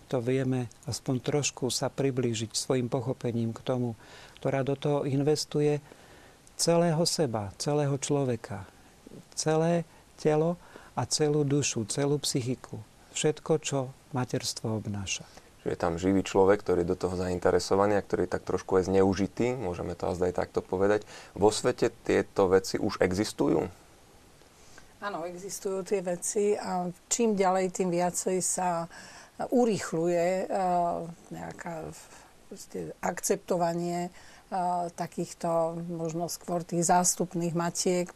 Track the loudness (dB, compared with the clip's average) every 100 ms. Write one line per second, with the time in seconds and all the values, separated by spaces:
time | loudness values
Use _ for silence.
0 | -4 -4 0 0 0 -2 -4 -10 -8 -6
1 | -2 -2 0 0 -2 -2 -4 -2 -4 0
2 | -2 0 0 -2 -4 -4 0 0 0 -2
3 | -2 -4 -2 -2 -2 -4 -4 -2 -2 -6
4 | -14 -20 -20 -8 -2 -2 0 -2 0 0
5 | 0 0 2 2 0 0 2 0 -4 -20
6 | -20 -20 -20 -20 -14 -2 2 4 4 2
7 | 0 0 0 -2 -4 -6 -2 0 2 0
8 | 0 0 0 -2 -6 -12 -12 -20 -20 -20
9 | -20 -20 -12 -4 0 2 2 2 -2 -12
10 | -20 -2 2 4 2 -2 -8 -20 -10 -6
11 | -2 2 2 4 2 2 0 -2 -4 0
12 | 0 0 0 -2 -2 -6 -8 -14 -14 -20
13 | -12 -2 0 0 0 0 0 -2 -4 -8
14 | -8 -4 -2 -2 -4 -6 -4 -4 -4 -6
15 | -4 -8 -10 -20 -20 -10 -6 -2 0 0
16 | 2 2 4 4 6 4 2 0 2 0
17 | -2 -2 -2 0 2 2 4 4 4 2
18 | 0 0 0 -2 -2 -4 2 2 4 6
19 | 6 4 0 0 -2 0 -4 -4 -6 -4
20 | -4 0 0 0 -2 -4 -2 0 2 2
21 | -2 -18 -12 2 4 4 0 2 0 0
22 | 0 2 2 2 6 4 4 -2 -2 0
23 | 0 0 -2 0 2 2 0 -8 -20 -20
24 | -20 -20 -20 -20 -20 -20 -20 -20 -20 -10
25 | -8 -6 -8 -8 -10 -6 -4 -4 0 0
26 | 0 -4 -2 2 2 2 0 -2 -4 -6
27 | -4 2 2 4 4 4 0 0 0 2
28 | 0 0 0 0 0 -2 0 -2 -4 -10
29 | -20 -20 -16 -10 0 4 4 2 -2 -2
30 | 2 2 2 0 -2 0 0 2 0 -2
31 | -6 -12 -14 -12 -12 -10 -10 -10 -10 -14
32 | -18 -20 -20 -20 -20 -18 -12 -10 -10 -6
33 | -4 -2 0 -2 0 0 0 0 -2 -2
34 | -4 -8 -20 -20 -8 -4 -2 -2 -4 -6
35 | -8 -6 -8 -4 -2 0 0 -2 -6 -6
36 | -4 -4 -6 -6 -6 -6 -2 0 4 4
37 | 4 0 -2 -2 -2 -2 -2 -2 0 0
38 | -2